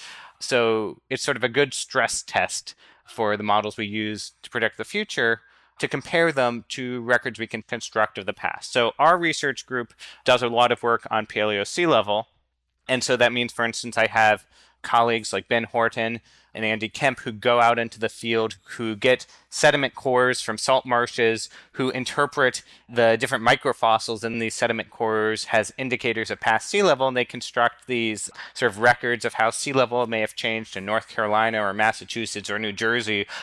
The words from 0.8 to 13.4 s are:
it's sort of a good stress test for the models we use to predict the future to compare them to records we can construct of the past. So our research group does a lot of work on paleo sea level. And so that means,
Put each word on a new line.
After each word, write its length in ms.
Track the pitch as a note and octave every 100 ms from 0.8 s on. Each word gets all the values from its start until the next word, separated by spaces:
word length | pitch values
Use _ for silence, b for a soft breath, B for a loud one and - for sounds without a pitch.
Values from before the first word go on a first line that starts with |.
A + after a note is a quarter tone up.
| G2+ - -
it's 140 | C3
sort 160 | - B2+
of 60 |
a 40 | B2
good 240 | B2 C#3+
stress 500 | - - B2+ A2+ -
test 520 | - G2+ F2 - - - b b -
for 320 | - G#2+ G#2
the 40 |
models 360 | G#2 G#2 G#2 G#2+
we 80 | G#2
use 460 | G#2+ G#2+ G#2 - -
to 80 | -
predict 260 | A#2+ A2 -
the 80 |
future 560 | A2 G3+ G#3+ - A#2 A2+ b b b -
to 100 | C#3+
compare 420 | C#3+ - E3+ E3+
them 360 | C3+ B2 A#2 -
to 320 | - B2+ B2
records 380 | A#2 A#2+ B2+ A2
we 80 | A2+
can 160 | A2
construct 560 | - A#2 - A2 G#2+ -
of 80 | G2
the 80 |
past. 360 | - - - -
So 220 | B2+ A#2 -
our 180 | D3+ F3
research 480 | E3 - C#3+ B2+
group 300 | - B2+ A#2 _ B B -
does 160 | B2
a 60 | A#2+
lot 240 | A#2 A#2+
of 100 | A#2+
work 240 | A#2+ A2+ -
on 140 | A2
paleo 420 | G#2+ A2+ G#2+ G#2 G2+
sea 200 | - F3
level. 420 | A#2+ G#2 G#2 - _ _ _ _ _ -
And 160 | B2+
so 140 | B2+ B2
that 160 | A#2+
means, 180 | A#2+